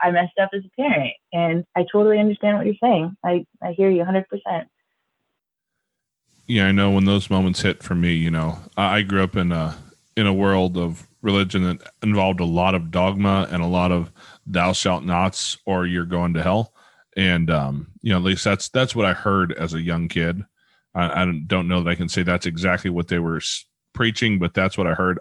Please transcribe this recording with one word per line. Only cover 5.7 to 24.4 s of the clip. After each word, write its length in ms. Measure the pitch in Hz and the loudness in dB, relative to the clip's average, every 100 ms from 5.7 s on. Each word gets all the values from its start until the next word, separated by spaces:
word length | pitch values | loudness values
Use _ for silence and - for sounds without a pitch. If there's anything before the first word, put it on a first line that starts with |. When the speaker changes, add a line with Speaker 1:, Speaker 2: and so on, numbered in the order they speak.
| _ _ _ _ _ _ _ - | _ _ _ _ _ _ _ -2
Speaker 2:
Yeah, 200 | 113 98 | 2 4
I 60 | |
know 180 | 98 101 | 4 4
when 160 | 98 98 | 4 4
those 240 | 101 98 | 2 2
moments 320 | 95 95 90 | 0 2 0
hit 200 | 101 87 | 0 -2
for 120 | - | -2
me, 180 | 87 85 | 0 2
you 180 | 85 82 | 2 0
know, 280 | 82 80 82 - - | 0 -2 -6 -10 -2
I, 220 | 98 104 | 0 2
I 40 | |
grew 200 | 95 98 | 0 0
up 120 | 95 | 0
in 160 | 104 87 | 0 -2
a, 260 | 85 80 - - _ _ - | -2 -4 -8 -18 _ _ 0
in 100 | 104 | 0
a 80 | |
world 420 | 95 98 95 90 87 | 2 2 2 0 0
of 320 | 85 82 - _ | -4 -6 -14 _
religion 420 | 110 98 95 95 | 0 2 2 0
that 260 | 92 87 - - | 0 -2 -8 -6
involved 360 | 107 104 95 92 | 0 2 2 0
a 60 | |
lot 300 | 87 82 92 | 0 0 2
of 160 | 92 82 | 0 -2
dogma 580 | 87 92 98 101 98 95 | 0 0 2 2 2 0
and 120 | 87 | -2
a 40 | 87 | 0
lot 240 | 90 90 | 0 2
of 220 | 90 82 - - - - | 0 -2 -10 -20 -20 -6
"thou 260 | 92 90 | 0 0
shalt 320 | 92 98 90 | 0 0 -2
nots" 520 | 80 87 92 - - - | 0 0 0 -2 -8 -8
or 220 | - 92 90 | -4 -2 -2
"you're 180 | 90 | -2
going 300 | 87 87 87 | -2 -2 0
to 80 | 82 | 0
hell." 320 | 87 101 117 _ _ _ _ - | 0 0 -2 _ _ _ _ -2
And, 340 | 95 87 82 | 2 2 2
um, 420 | 80 69 71 78 - | 0 -2 -6 -10 -8
you 80 | 110 | 0
know, 80 | 92 | 0
at 60 | |
least 200 | 92 95 | 2 0
that's, 240 | - 101 - | 0 -2 -2
that's 260 | 131 131 | -2 -2
what 120 | 117 101 | 0 0
I 80 | |
heard 380 | 87 - 98 87 | 0 0 0 0
as 180 | - 82 | -2 -6
a 80 | 80 | -4
young 260 | 85 85 82 | -4 -2 -2
kid. 360 | - 82 87 98 _ _ _ _ | -2 -2 -4 -8 _ _ _ _
I, 280 | 90 87 73 | -4 -2 0
I 180 | 90 82 80 | -2 -2 -2
don't 220 | 92 87 | -2 0
know 140 | 90 | 0
that 80 | 85 | 0
I 40 | |
can 160 | 85 85 | -2 -2
say 120 | - | -4
that's 220 | 87 87 | -2 -2
exactly 460 | 90 82 92 90 98 | -2 -4 -2 -2 -2
what 180 | 87 82 | -4 -2
they 100 | 85 | -2
were 200 | 85 80 | -2 -4
s-, 260 | - - - _ _ | -6 -10 -12 _ _
preaching, 440 | - 117 107 117 | -2 -2 0 0
but 140 | 98 | 0